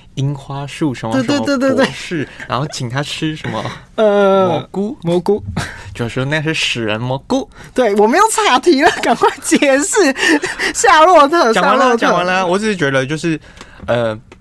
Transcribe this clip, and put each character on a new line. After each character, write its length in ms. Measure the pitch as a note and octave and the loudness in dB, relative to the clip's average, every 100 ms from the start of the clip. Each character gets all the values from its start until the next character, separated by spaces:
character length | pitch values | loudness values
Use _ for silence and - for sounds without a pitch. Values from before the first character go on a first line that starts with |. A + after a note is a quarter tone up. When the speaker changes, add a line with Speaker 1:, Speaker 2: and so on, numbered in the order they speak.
| - - | -14 -6
Speaker 1:
樱 200 | C#3 C#3 | -4 -6
花 320 | - C#3 C#3+ | -10 -12 -10
树 260 | - D#3 | -4 -4
什 140 | A#2+ A2+ | -4 -4
么 60 | |
Speaker 2:
对， 100 | F3 | -2
对， 160 | A#3+ C#4+ | -2 -2
对， 180 | C#4+ C#4 | -2 0
对， 0 | |
对。 120 | C4+ | 0
Speaker 1:
什 60 | B3+ | 2
么 80 | C4 | 0
博 80 | |
士， 360 | - - E3+ - - - | -2 -8 -8 -8 -10 -6
然 100 | A#2 | -6
后 80 | - | -4
请 220 | - B2 | -6 -6
他 120 | C3 | -6
吃 320 | D3 - D#3 | -6 -6 -6
什 160 | D#3 - | -6 -8
么 140 | A2+ B2 - - - | -6 -8 -10 -10 0
Speaker 2:
呃， 540 | G#3+ G3+ G3 F#3+ F#3 | 2 4 4 4 2
Speaker 1:
蘑 180 | D3+ - | 0 -4
菇。 280 | F#3 G#3 D4 | -6 -6 -6
Speaker 2:
蘑 160 | E3 F3+ | -2 0
菇。 220 | F3 G#3 - - - - - - | 0 -2 -2 -8 -8 -10 -12 -8
Speaker 1:
就 120 | A#2 | -6
说 160 | C3 C3 | -4 -2
那 160 | D#3 | -2
是 120 | D3+ | -2
死 280 | D#3 - A#2+ | -2 -2 -2
人 180 | A2 G#2+ | -4 -2
蘑 180 | B2 C3 | -4 -6
菇。 300 | - C4+ - - - | -2 -4 -4 -14 -8
Speaker 2:
对， 220 | - A#3+ G#3 | -2 0 4
我 100 | G#3+ | 4
们 140 | D#4 | 4
又 40 | A4 | 2
岔 300 | A4 F#4 B3+ | 2 2 2
题 220 | F4 C4+ | 4 4
了， 100 | E4 - | 4 2
赶 140 | D#4 A#3 | 0 2
快 120 | - - | 2 0
解 160 | - D#4+ C#4+ C4 | 0 2 4 2
释 160 | D4 A4+ D#4 C4+ - D4+ F#4 - F#4 | 2 2 2 2 2 0 -2 -6 -6
夏 300 | - A#4 D#4+ E4 | 0 4 6 6
洛 200 | E4+ C#4 | 6 6
特， 240 | E4+ B3+ | 4 2
Speaker 1:
讲 120 | G3+ F#3 | 2 2
完 120 | E3+ | 2
了， 20 | |
Speaker 2:
夏 60 | B3+ | 2
洛 60 | |
特。 60 | A#3 | 2
Speaker 1:
讲 160 | G#3 | 0
完 120 | F3 F3+ | 0 0
了， 200 | F#3 F#3 | 0 0
我 140 | F#3+ | 0
只 60 | A3 | 0
是 100 | G3 | 0
觉 160 | C#3 | 0
得 140 | C3+ C3 | 0 -2
就 100 | D#3 | -4
是， 240 | E3+ D#3 - - - - - | -4 -4 -8 -20 -20 -10 -4
呃， 260 | A#2+ A#2 A2 - - | -2 -2 -4 -12 -20